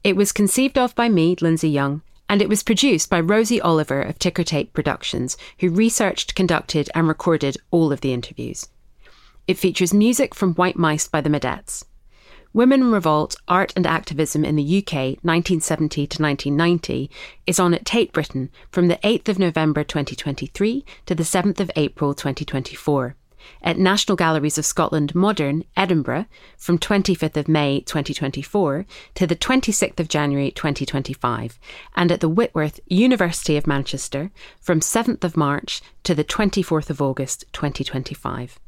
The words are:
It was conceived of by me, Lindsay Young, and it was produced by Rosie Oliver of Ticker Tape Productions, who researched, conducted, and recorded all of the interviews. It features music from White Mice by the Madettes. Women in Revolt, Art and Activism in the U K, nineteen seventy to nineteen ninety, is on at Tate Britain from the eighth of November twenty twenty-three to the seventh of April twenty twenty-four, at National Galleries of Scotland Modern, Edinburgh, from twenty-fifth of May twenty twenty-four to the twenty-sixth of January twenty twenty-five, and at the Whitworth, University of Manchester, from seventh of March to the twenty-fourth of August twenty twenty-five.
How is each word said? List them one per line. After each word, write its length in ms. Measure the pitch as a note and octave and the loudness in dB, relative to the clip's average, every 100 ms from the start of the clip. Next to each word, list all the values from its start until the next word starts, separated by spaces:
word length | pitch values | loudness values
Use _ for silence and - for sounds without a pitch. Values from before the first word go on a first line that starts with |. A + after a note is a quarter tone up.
It 120 | G3+ F#3 | 2 2
was 160 | G3+ | 2
conceived 460 | - G3+ - C4 C4 | 2 2 2 2 2
of 160 | B3 | 0
by 160 | - A#3 | 2 2
me, 260 | F#3+ E3 F3+ | 4 4 2
Lindsay 280 | E3 E3 D#3+ | 2 2 2
Young, 340 | C#3+ C#3 D3 - - - | 0 0 -4 -10 -20 -2
and 100 | G3+ | 0
it 80 | G3+ | 2
was 140 | G#3 | 0
produced 480 | - G#3+ C#4 E3 - | 2 2 4 2 2
by 100 | F3+ | 0
Rosie 400 | E3 G#3+ A3+ A#3 | 2 2 2 2
Oliver 400 | E3+ D#3+ D3+ C#3 | 2 2 2 -2
of 200 | - D#3+ | -4 -2
Ticker 240 | F3+ E3+ | -2 0
Tape 300 | E3+ D3+ - | -2 -2 -2
Productions, 640 | - D3 - - A#2+ B2+ - - - | -2 -2 -2 -4 -6 -6 -8 -14 -2
who 120 | F#3 | 0
researched, 640 | E3+ A3+ - G3+ - - - | 4 2 2 -2 -2 -6 -2
conducted, 560 | F3+ E3 - D#3 C#3+ | 2 0 0 -2 -2
and 140 | E3 D#3+ | 0 0
recorded 500 | D#3 - D#3+ C#3 C3+ _ | 0 0 2 0 -4 _
all 200 | E3+ D#3+ | 2 2
of 100 | C#3 | 0
the 120 | C3+ | -2
interviews. 560 | B2 - - A#2+ - - _ - _ - - - - - | -4 -6 -10 -10 -10 -14 _ -20 _ -20 -20 -20 -10 -4
It 100 | F#3 | 0
features 340 | F#3+ - F3+ | 0 2 2
music 440 | G#3 G#3+ B3 C4 - | 4 4 4 0 0
from 180 | F#3+ | 0
White 240 | E3+ F3+ - | 2 2 2
Mice 300 | D#3+ D3+ - | 2 2 0
by 120 | D#3 | -2
the 120 | D3 | 0
Madettes. 520 | D3 C3 E2+ - - - - - - - - - | 0 -2 -6 -10 -14 -14 -20 -20 -20 -20 -20 -4
Women 280 | G#3+ B3+ C4+ | 4 6 6
in 100 | B3+ | 4
Revolt, 440 | G#3+ E3 D3+ - - - | 2 2 2 0 -6 0
Art 260 | F3+ - - | 0 0 0
and 120 | E3 | 0
Activism 580 | D#3+ - D3 D#3 D3+ D3 | 0 -4 -4 -2 0 0
in 100 | D3+ | 0
the 80 | |
U 200 | C#3+ F#3+ | 2 0
K, 340 | G3 D3 C3 C#3 | 0 -4 -4 -2
nineteen 380 | E3+ E3 E3+ E3+ | 0 0 2 -2
seventy 440 | - D#3 D3+ - C#3+ | 0 -2 0 -2 -4
to 160 | - | 0
nineteen 340 | D3+ C#3 C#3+ C#3+ | 0 0 0 2
ninety, 540 | E3+ F3 - C3 C#3 - - - - | 2 2 0 -6 -6 -10 -20 -8 -2
is 120 | F3+ | 2
on 140 | F3+ | 2
at 120 | E3+ - | 2 0
Tate 280 | A#3 G3+ | 0 0
Britain 380 | - D3+ C3+ B2+ - - | -2 -4 -6 -8 -12 -6
from 160 | - F3+ | 0 2
the 120 | E3+ | 2
eighth 240 | G#3 A3+ - | 0 0 0
of 100 | F#3+ | 0
November 440 | F3+ D#3+ D#3 D3+ | 0 2 0 0
twenty 320 | D3 D3+ C#3+ - | -2 -4 -4 -6
twenty-three 720 | D3 C#3 C3+ - G#3 C4 - - - | -6 -6 -8 -2 -2 -2 -8 -20 -6
to 80 | E3+ | -2
the 100 | E3 | 0
seventh 340 | F#3+ G3 F#3 | 0 0 0
of 120 | F#3+ - | -2 0
April 380 | D3 - C#3+ | -2 0 -2
twenty 320 | C#3+ C#3+ C3+ D3+ | -2 -4 -4 -6
twenty-four, 680 | C#3 C3 - - C#3+ B2 - _ - - - | -6 -6 -6 -2 0 -2 -8 _ -20 -20 -6
at 160 | F3 E3+ | -4 2
National 380 | F#3 G#3 - F#3 | 2 2 0 0
Galleries 420 | E3 D#3+ D3 D#3 | 2 2 0 -2
of 80 | D3 | -2
Scotland 480 | - D#3+ D#3+ C#3+ | -2 0 0 0
Modern, 520 | F3 G3 G#3 C#3+ D3+ - - | 2 2 2 -2 -2 -4 -2
Edinburgh, 500 | F#3+ E3 B2 C3+ A3 - - - | 0 0 0 -4 -6 -14 -20 -12
from 220 | - F3 | -2 -2
twenty-fifth 560 | - G3+ F#3+ F3+ D#3 D3+ | 2 0 2 0 0 -2
of 140 | D3 | 2
May 320 | D#3 C#3+ C#3 | 2 2 -2
twenty 320 | - D#3 C#3 | -2 -6 -4
twenty-four 720 | C#3+ C#3+ C#3+ C#3 G#3 E3 C#3 G3 - - - | -4 -6 -6 -4 -2 0 -2 -6 -16 -18 -2
to 120 | F3+ | 0
the 80 | E3+ | 0
twenty-sixth 640 | - C4 B3 G3 F#3+ - | 2 2 2 0 -2 -2
of 80 | D#3+ | -2
January 420 | D3+ D3 C#3 C#3 | 0 0 0 -2
twenty 360 | - D3+ C#3+ C#3 | -2 -4 -2 -4
twenty-five, 720 | C#3 C#3 C3 B2 A2+ A#2 - - - - - | -4 -6 -4 -4 -4 -8 -12 -20 -20 -8 0
and 160 | F3 | 0
at 100 | E3+ | 2
the 80 | D#3+ | 2
Whitworth, 500 | E3+ A#3 E3 D3+ - - | 2 0 -2 -4 -6 -2
University 720 | F#3 B3+ A#3+ F3 E3 - D3 | 2 4 4 0 -2 -2 0
of 100 | D3+ | 2
Manchester, 640 | C#3 C3+ C#3 - C#3 E3+ - - - | 0 -2 -8 -8 -8 -8 -12 -20 -12
from 180 | - D#3+ | 0 0
seventh 460 | - A3+ A#3 G#3+ F3+ | 2 0 0 -2 -2
of 100 | E3 | 0
March 460 | C#3+ C#3+ - - - - | 0 0 -6 -12 -12 -10
to 120 | - D3+ | -2 0
the 80 | |
twenty-fourth 680 | D3+ - G#3 G3 F3+ D#3 - | 0 0 0 0 0 -2 -2
of 120 | C#3+ | -2
August 420 | C#3 C3 C3 - - | -2 -2 -6 -8 -10
twenty 320 | - D3 - | -6 -6 -4
twenty-five. 760 | C3+ C3+ B2+ D3 - B2 B2 - | -6 -6 -8 -8 -8 -8 -10 -16